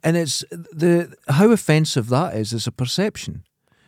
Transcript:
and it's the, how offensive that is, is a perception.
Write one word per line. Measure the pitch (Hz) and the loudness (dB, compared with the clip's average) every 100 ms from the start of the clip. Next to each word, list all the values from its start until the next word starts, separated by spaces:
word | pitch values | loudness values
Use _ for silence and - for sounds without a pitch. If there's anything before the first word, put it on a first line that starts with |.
and | 160 170 | 0 0
it's | 160 - - | 0 -4 -8
the, | 170 165 160 170 170 175 - - | -14 -16 -2 2 2 0 -8 0
how | 131 214 | 4 6
offensive | 226 - 156 156 - 110 | 4 2 2 2 -2 0
that | 127 180 107 | 0 0 -4
is, | 107 | -4
is | 117 117 | -4 -6
a | |
perception. | - 123 - 208 - - - - _ _ _ | -6 -6 -2 -4 -4 -12 -14 -18 _ _ _